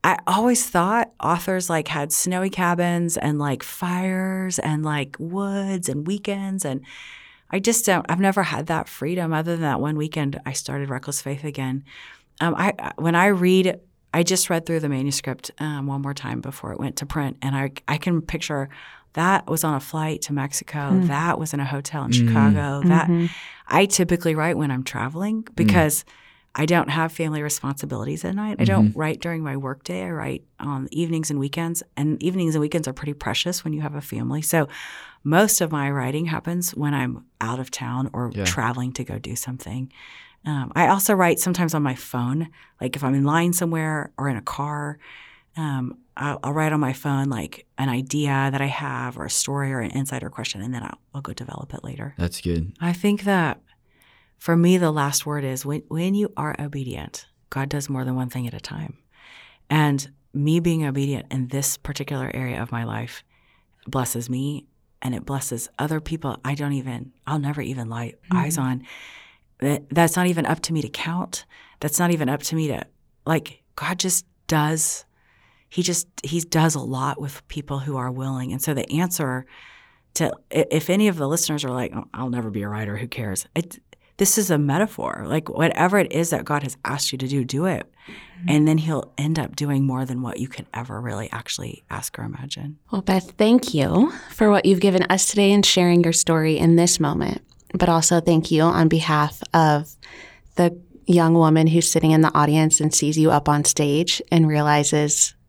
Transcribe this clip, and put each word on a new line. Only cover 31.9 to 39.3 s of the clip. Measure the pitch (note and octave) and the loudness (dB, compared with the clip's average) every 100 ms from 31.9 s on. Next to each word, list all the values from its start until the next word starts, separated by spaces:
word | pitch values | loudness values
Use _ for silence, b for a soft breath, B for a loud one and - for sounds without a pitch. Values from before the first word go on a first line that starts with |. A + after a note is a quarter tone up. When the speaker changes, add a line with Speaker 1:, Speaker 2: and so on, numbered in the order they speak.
| - | -2
Speaker 1:
and | D3 D#3 | 0 0
evenings | F3 F#3 E3+ | -2 0 0
and | D#3 | 0
weekends | D3+ E3 D#3 | 0 -2 -4
are | |
pretty | C3 D3 | -6 -8
precious | C#3+ - - F3 F3+ | -6 -6 -4 -4 -4
when | E3 | -4
you | D3+ | -4
have | D3+ D3 | -6 -8
a | |
family. | C#3+ A2+ A#2+ C#3+ | -8 -6 -4 -4
So | D3+ E3 C#3+ B B B B B | 0 0 0 B B B B B
most | C#3+ D#3+ G#3 - | 2 4 4 2
of | D#3+ | 0
my | D3+ C#3 | 0 -2
writing | C#3 B2+ D3 E3 | -2 -2 -2 -2
happens | D#3+ - F3 F3 | -4 -4 -4 -4
when | - D3 | -2 -2
I'm | C#3+ B2+ B2 - _ | 0 -2 -6 -14 _
out | A2+ B2 | -4 -4
of | B2+ | -6
town | - A#2+ B2 C3+ | -8 -6 -4 -4
or | - A#2+ | -4 -6
Speaker 3:
Yeah. | G#2 | -4
Speaker 1:
traveling | F#2 F2+ A#2 B2 B2 | -4 -2 -2 -2 -6
to | B2+ | -6
go | B2 G#2 | -8 -8
do | - | -8